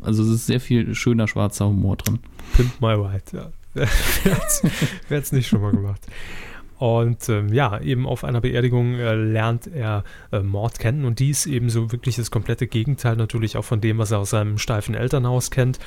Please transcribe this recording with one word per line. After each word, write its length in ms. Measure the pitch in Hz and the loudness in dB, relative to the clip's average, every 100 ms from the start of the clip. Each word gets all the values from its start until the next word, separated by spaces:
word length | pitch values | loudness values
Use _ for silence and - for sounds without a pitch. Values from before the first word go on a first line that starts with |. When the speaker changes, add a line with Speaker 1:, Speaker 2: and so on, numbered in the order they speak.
Speaker 1:
Also 200 | - 107 | 0 2
es 60 | 110 | 4
ist 180 | 113 - | 2 2
sehr 140 | 120 | 0
viel 340 | - 120 113 | 2 2 2
schöner 320 | 113 123 113 107 | 0 2 2 2
schwarzer 400 | 104 104 - 101 | 0 -2 2 2
Humor 300 | 98 95 98 | 4 2 0
drin. 240 | - 113 - - - | -2 -4 -6 -16 4
Speaker 2:
Pimp 260 | - 123 - | 4 4 2
My 120 | 113 | 2
Ride, 300 | 104 101 98 - | 2 0 -4 -6
ja. 180 | 180 165 - | -12 -12 -14
<laughs> 120 | - | -10
Wer 640 | - 135 - - - 190 190 | -2 2 2 2 2 2 2
hat's, 260 | 622 605 151 - - 185 - | 0 0 0 0 -2 -4 -4
wer 100 | 143 | -4
hat's 140 | 139 | 0
nicht 160 | 135 120 | 0 2
schon 120 | 107 | 0
mal 100 | 101 | 2
gemacht? 340 | 101 98 98 - - - - - - - - | 0 -2 -6 -10 -12 -10 -10 -12 -16 -18 -4
Und, 500 | 123 117 117 117 - | 0 2 2 0 0
ähm, 240 | 107 101 | 0 2
ja, 280 | 117 127 104 | 2 2 0
eben 260 | 147 123 131 | -2 -2 -2
auf 160 | 127 | -4
einer 160 | 139 120 | -2 0
Beerdigung, 540 | 123 127 123 123 120 | 0 2 2 2 2
äh, 200 | 123 120 | 0 0
lernt 520 | 110 110 110 113 117 104 | 0 2 0 0 -2 -4
er, 380 | 165 110 104 - - - | -6 -2 -2 -4 -12 -6
äh, 100 | 107 | -2
Mord 380 | 98 101 113 - | -2 -2 -2 -2
kennen. 260 | 113 147 | -2 0
Und 140 | 131 113 | 0 0
die 120 | 135 | 0
ist 160 | 143 170 | 0 0
eben 240 | 127 120 | 0 0
so 200 | 113 113 | 0 -2
wirklich 220 | 120 127 113 | -2 -2 -2
das 140 | 113 | -2
komplette 360 | 117 101 117 120 | -2 -2 -2 0
Gegenteil 480 | 117 117 135 123 113 | 0 0 0 0 0
natürlich 400 | 110 117 110 110 | 0 0 -2 -2
auch 80 | |
von 160 | 104 113 | -2 0
dem, 180 | 110 110 | 2 2
was 140 | 107 | 2
er 60 | 107 | 0
aus 100 | 101 | 2
seinem 280 | 110 104 104 | 0 0 -2
steifen 360 | - 107 110 | 0 -2 -2
Elternhaus 560 | 104 120 143 123 127 - | -2 0 2 2 2 0
kennt. 300 | - 127 127 | 0 0 0